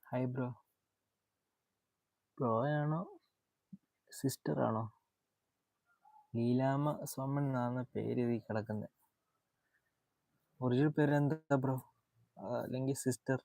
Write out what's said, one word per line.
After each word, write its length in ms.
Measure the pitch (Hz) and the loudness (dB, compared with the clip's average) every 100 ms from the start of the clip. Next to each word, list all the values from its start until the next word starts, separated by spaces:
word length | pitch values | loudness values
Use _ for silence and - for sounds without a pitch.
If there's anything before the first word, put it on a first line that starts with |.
| - | -6
ഹായ് 200 | 127 127 | -4 -2
ബ്രോ. 200 | 127 123 120 _ _ _ _ _ _ _ _ _ _ _ _ _ _ _ _ _ - | -2 -4 -6 _ _ _ _ _ _ _ _ _ _ _ _ _ _ _ _ _ -2
ബ്രോ 120 | 131 113 139 | 2 2 2
ആണോ 300 | 151 147 156 254 381 _ _ _ _ _ - _ _ _ | 2 0 0 -4 -12 _ _ _ _ _ -20 _ _ _
സിസ്റ്റർ 440 | - 135 - - 147 | -4 -4 -2 -2 0
ആണോ? 220 | 120 110 110 _ _ _ _ _ _ _ _ _ _ _ - - _ | 2 0 -4 _ _ _ _ _ _ _ _ _ _ _ -20 -20 _
ലീലാമ്മ 600 | 117 117 123 131 139 147 - | -2 2 4 4 2 0 -2
സോമൻ 400 | - - 135 143 | -6 -6 -4 0
എന്നാണ് 380 | 143 131 123 127 | 0 0 -2 -2
പേര് 360 | 123 107 110 120 | -6 -6 -2 0
ഇതിൽ 200 | 120 117 | 0 -2
കിടക്കുന്നത്. 500 | - 107 107 107 104 _ _ _ _ _ _ _ _ _ _ _ _ _ _ _ _ _ | -2 -6 -4 -6 -6 _ _ _ _ _ _ _ _ _ _ _ _ _ _ _ _ _
ഒറിജിനൽ 300 | 127 123 151 | 0 4 2
പേര് 240 | 151 147 | 4 4
എന്താ 420 | 147 143 156 _ 143 | 4 2 0 _ 0
ബ്രോ? 200 | 131 131 - _ _ _ _ - | 2 -2 -6 _ _ _ _ -14
ആ, 120 | 98 120 | -6 -4
അല്ലെങ്കിൽ 420 | - 123 131 139 | -4 -2 -2 -2
സിസ്റ്റർ? 400 | - 123 - 131 | -2 -4 -2 -2